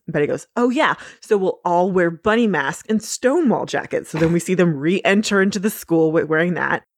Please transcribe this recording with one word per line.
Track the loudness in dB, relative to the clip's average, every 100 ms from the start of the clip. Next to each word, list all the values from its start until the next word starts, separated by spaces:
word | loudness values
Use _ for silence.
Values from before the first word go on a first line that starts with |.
| -6
And |
Betty | -2 -2
goes, | -4 -6 -2
"Oh, | 0
yeah, | 2 0 -2 -8 -10
so | -2 0
we'll | 0 -2
all | 0 2 2
wear | 2 0
bunny | 0 0 2 2
masks | 0 -2 -6 -4
and | -4
Stonewall | -4 -2 0 2 2 0 -2
jackets." | -6 -4 -6 -4
So | -2
then | 0
we | 0
see | 0
them | 2 2 0
re-enter | 0 0 2 0 2 2
into | 0 0
the | -4
school | -4 -2 2 2
wi-, | 2 0
wearing | 0 0
that. | -2 -2 -4 -8